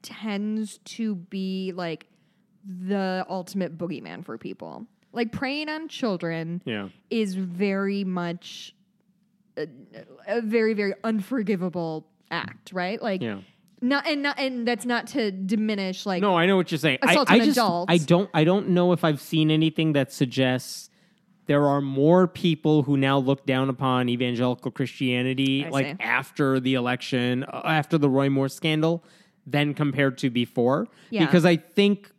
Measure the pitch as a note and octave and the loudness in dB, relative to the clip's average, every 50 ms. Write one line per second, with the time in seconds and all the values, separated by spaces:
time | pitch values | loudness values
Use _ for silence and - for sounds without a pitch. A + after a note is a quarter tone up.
0 | - - G#3+ - G3+ A3 G3+ G3 G#3 G#3+ G#3+ A3 A3 G3+ - _ _ - - - | -18 -20 -18 -12 -8 -6 -6 -4 -4 -4 -4 -4 -6 -8 -10 _ _ -18 -8 -6
1 | A3+ A3 G#3 F3+ E3+ _ - F#3+ F#3+ F#3+ F#3+ F#3 F#3+ F#3 F3 F3+ F3+ E3+ D#3+ - | -4 -4 -4 -6 -8 _ -8 -6 -6 -4 -4 -4 -6 -6 -6 -6 -6 -6 -8 -10
2 | - _ _ _ _ _ _ _ _ _ _ _ _ G3 F#3 F3+ F#3 F#3 G3+ G3 | -12 _ _ _ _ _ _ _ _ _ _ _ _ -14 -12 -10 -4 -4 -2 -2
3 | F#3+ F#3 F#3 F#3 - - F#3 F#3 F3 - - G3 F3+ D3+ E3 D#3+ F3 D#3+ D#3 B2 | -2 -2 -2 -4 -6 -6 -8 -8 -8 -6 -6 -4 -4 -4 -6 -8 -8 -8 -8 -10
4 | A2 E2 E2+ G2+ F3+ - A2+ A2+ - - F#2+ _ - E2 C#2+ - A3+ _ _ _ | -10 -12 -14 -14 -12 -14 -14 -12 -12 -14 -14 _ -14 -14 -14 -16 -16 _ _ _
5 | _ _ - A#3+ A#3+ A3+ - - C#4 C4 C#4 D4 D#4 D4+ D4+ D#4 D#4+ D#4 - - | _ _ -6 -6 -6 -4 -4 -6 -6 -4 -4 -6 -6 -6 -8 -10 -10 -12 -10 -6
6 | C4 A3+ F#3+ E3 E3+ E3 E3 E3 E3 E3 E3+ F3+ _ C3 A2+ G#2 G2 F#2+ - _ | -4 -4 -4 -4 -4 -6 -6 -6 -6 -6 -8 -8 _ -6 -6 -6 -8 -10 -14 _
7 | _ _ A#3+ A3+ A3 G3 F#3 F#3+ F#3+ F3+ F3 F3 G3+ G3 G3 G3 G3 G3 G3+ G3+ | _ _ -2 -2 -2 -2 -4 -6 -6 -6 -4 -4 -2 -2 0 -2 -2 -2 -2 -2
8 | G3+ F#3 F3+ F3+ F3 E3+ E3+ F3 - - - - - - _ _ _ _ _ _ | -4 -4 -4 -4 -4 -4 -6 -8 -12 -18 -18 -18 -18 -20 _ _ _ _ _ _
9 | _ _ _ _ _ _ _ _ _ _ _ - D3+ C#3+ A#2+ C3 A2+ - G#2+ A2+ | _ _ _ _ _ _ _ _ _ _ _ -10 -10 -10 -10 -20 -20 -20 -20 -20
10 | A2 - C3 B2 - G3 G3+ A#3+ A3+ G#3+ A3 A#3 A3 A3 A3 G3+ G#3 G3 G3 - | -20 -20 -20 -18 -8 -4 -2 -2 -2 0 2 2 2 2 2 0 0 -2 -4 -4
11 | - A3+ A3 G#3+ F#3+ - C4 C4 G#3 F3+ G#3 F3 F3+ F3+ D#3+ F3+ E3+ D#3+ D#3 D#3 | -4 -2 -2 -2 -2 -2 -4 -2 0 0 -2 -2 -2 -4 -4 -4 -4 -4 -6 -8
12 | D#3 _ _ _ _ _ - E3 - - - - _ - F#3 F#3 F3+ F3+ G#3+ A#3 | -10 _ _ _ _ _ -6 -6 -6 -8 -14 -20 _ -10 -6 -6 -4 -4 -6 -6
13 | - A3+ G3 F#3+ F#3 A2+ G#2 G2 F#2+ _ _ _ _ _ _ _ - B3 C#4 C#4+ | -4 -4 -4 -2 -4 -6 -6 -8 -12 _ _ _ _ _ _ _ -2 0 0 0
14 | C#4 E4 D4+ C#4+ C#4 C#4+ C#4 - C#4 C4+ B3+ B3 A#3 A#3 A#3+ A#3 A#3+ B3 A#3+ A#3 | 0 -2 -2 -2 -2 -4 -4 -2 -4 -4 -4 -4 -2 -2 -2 -2 -2 -2 -2 -2
15 | - A3+ - C#4 A3+ G#3 F#3+ F#3+ F#3+ F#3 A3+ G#3+ G#3+ G#3+ G#3+ G3+ F#3+ F#3 F#3 - | -4 -4 -4 -2 -2 -2 -2 -4 -4 -2 0 0 0 0 -2 -2 -2 -4 -6 -6
16 | - G3+ F#3+ F3 G3 G#3 F#3 E3+ E3 F#3 G3 F#3 F3 - E3+ D3 C3+ D#3 C3 - | -4 -4 -2 2 2 4 4 4 6 6 6 4 2 0 -2 0 2 0 2 4
17 | - G3+ F3 - C4 - F#3 A#3+ A3+ D#4 C#4 B3 A#3 G3 E3+ F3 F3 G3 E3+ F3 | 4 6 6 6 8 8 6 8 8 4 2 2 2 2 0 0 0 2 2 2
18 | D3 C3 E3+ F3 G3+ F#3+ - E3 D#3 E3 F#3 G#3 - - F3+ F3 F3 F3+ F3+ D#3+ | 6 6 4 4 4 2 2 2 4 4 4 2 2 2 2 4 4 4 4 4
19 | - D#3+ D3+ C3+ - - - D#3+ D#3 D3+ D#3 D#3 D#3+ D#3+ D3+ - D#3+ D#3 D3 C#3+ | 2 0 0 0 -4 -2 0 2 2 4 4 4 2 2 0 0 0 2 2 2
20 | C3 - - - C#3+ B2 A#2 C3 C3 B2+ B2+ B2+ - - - - - - _ _ | 0 0 0 -2 -2 -2 2 0 2 2 0 -2 -4 -10 -14 -16 -16 -20 _ _
21 | _ _ _ _ _ _ _ _ _ - C#3+ C#3+ D3 C#3+ C#3+ C#3+ C#3 C3+ C3+ C3+ | _ _ _ _ _ _ _ _ _ 2 2 4 4 4 2 2 0 -2 0 2
22 | C#3+ D#3 F3 F#3 F#3 E3+ - - - E3+ D#3+ D3 - D3+ D3+ D3+ C3+ C#3+ C#3+ C3+ | 4 6 6 6 6 4 0 0 0 0 0 2 2 4 4 4 4 2 0 2
23 | C3+ C3+ C#3 C#3 C3 C3 C#3 C3+ _ - C3 C3 C3+ C3+ C3 C3 C#3 C3+ B2+ B2+ | 2 2 2 2 2 2 0 0 _ -2 0 0 0 -2 -2 -2 0 0 0 0
24 | B2 B2 A#2+ A#2+ B2+ B2 B2 A#2 B2+ B2+ B2 - - C3 - - C3+ A#2+ - - | 0 0 -2 -2 -2 -2 -2 0 0 -2 -2 -4 -6 -10 -6 -6 -6 -6 -4 -4
25 | C#3 B2+ B2 B2 B2+ C3 C3 C3 C3+ C3+ C3+ C3+ C#3 - C3 C#3 C3+ C#3+ C#3+ F#3+ | -2 -2 0 0 -2 -2 -2 0 0 0 0 -2 -2 -2 -2 -2 -2 -2 -4 -8
26 | A2+ A2+ A#2+ B2+ C#3+ - _ - D3 C3+ C3+ C3 B2 C3 C3 B2+ A#2+ B2 B2+ B2 | -4 -2 -2 -2 -2 -6 _ -2 0 2 2 0 0 0 0 0 0 -2 -2 -4
27 | - - - B2 B2 B2 B2 B2+ C3 - - B2+ - D#3+ D#3+ D#3 C#3+ - E3 D#3+ | -4 -4 -2 0 0 0 -2 -2 -4 -8 -10 -6 -2 0 0 0 0 0 0 2
28 | C#3+ C#3+ C3 C3+ C#3 C#3 C#3 C3+ C3+ C3+ - - - D#3+ D#3 D#3 D#3 E3 E3+ E3 | 2 4 4 2 2 2 2 0 0 -2 -4 -2 -2 0 0 2 0 0 0 -2
29 | _ - - _ _ _ _ _ _ C#3+ C3+ C#3+ D3 D3 C#3 - D3+ C#3+ C3 C#3+ | _ -16 -20 _ _ _ _ _ _ -4 -2 0 0 0 0 -2 -2 -2 0 2
30 | C#3+ C3+ B2+ - - C3+ A#2 B2 A#2+ - _ B2+ A#2 B2 C3+ E3 A3 - _ - | 0 0 0 0 -4 -2 0 0 -2 -2 _ 0 2 2 2 2 -2 -6 _ -20
31 | - - A#3 G#3 E3 D3 - F3 D#3 F3+ E3+ D#3 - - _ - G3+ G3+ G3+ G3 | -14 -6 0 0 4 6 6 6 6 6 4 4 0 -4 _ 4 4 4 4 0
32 | - - _ | -4 -20 _